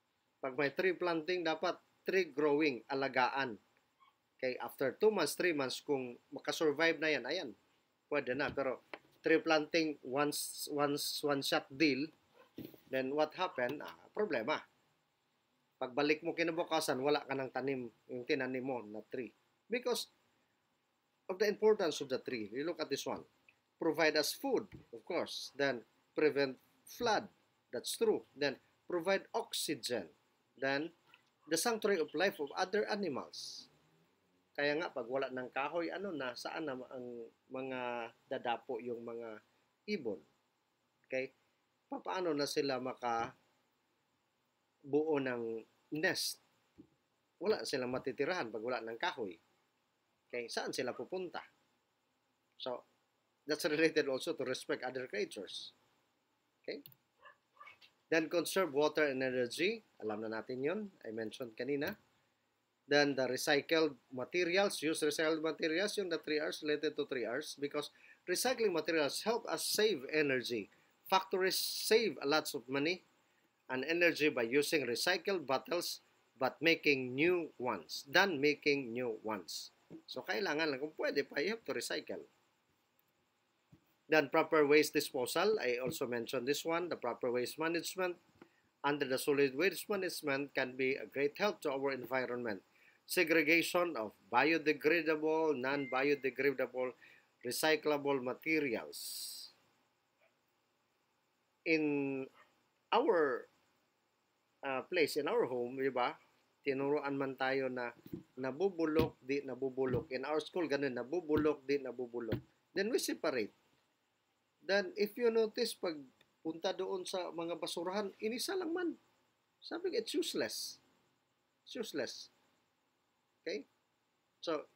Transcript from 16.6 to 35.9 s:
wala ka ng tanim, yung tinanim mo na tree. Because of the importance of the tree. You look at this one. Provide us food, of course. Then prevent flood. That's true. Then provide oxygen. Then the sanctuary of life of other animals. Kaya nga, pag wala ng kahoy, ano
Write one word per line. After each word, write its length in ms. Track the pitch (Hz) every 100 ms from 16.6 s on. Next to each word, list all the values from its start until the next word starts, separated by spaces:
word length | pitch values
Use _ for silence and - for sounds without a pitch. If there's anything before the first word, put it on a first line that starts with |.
| 160 160 156 127
wala 220 | 143 147 135
ka 80 |
ng 160 | 135 131
tanim, 400 | 127 135 131 117 - -
yung 180 | 127 123
tinanim 340 | 143 127 131
mo 220 | 131 123
na 180 | 104 107 -
tree. 240 | 127 110 - _ _ -
Because 400 | 240 247 226 - _ _ _ _ _ _ _ _ _ _ _ -
of 120 | 185
the 80 | 214
importance 500 | - 220 214 165 -
of 40 | 139
the 140 | 127
tree. 300 | - 123 101
You 100 | 123 165
look 120 | 160
at 80 | 139
this 120 | 139 135
one. 160 | 92 - _ _ _ _
Provide 400 | - 165 151 156 151
us 100 | 143 -
food, 340 | 277 196 202 - -
of 80 | 113
course. 480 | - 165 104 - - -
Then 260 | 139 120 - _ _
prevent 460 | - 151 135 135 127 _ _ -
flood. 400 | - 233 196 107 _ _ _ _
That's 240 | 120 - -
true. 240 | 220 151 - 135
Then 240 | 143 123 _ _ -
provide 400 | 175 175 196 -
oxygen. 720 | 226 - - - 127 113 117 85 - _ _ _
Then 400 | 117 135 139 170 - _ _ _ _ -
the 80 | 160
sanctuary 400 | 240 220 202 190
of 160 | 147
life 240 | 151 196 196
of 160 | 139
other 320 | - 185 208 214
animals. 800 | 208 185 117 82 - - - - _ _ _ _ _ _ _ _
Kaya 240 | - 143 147
nga, 160 | 175
pag 160 | 131 113
wala 160 | 135 135
ng 160 | 127 123
kahoy, 400 | 131 147 170
ano 240 | 165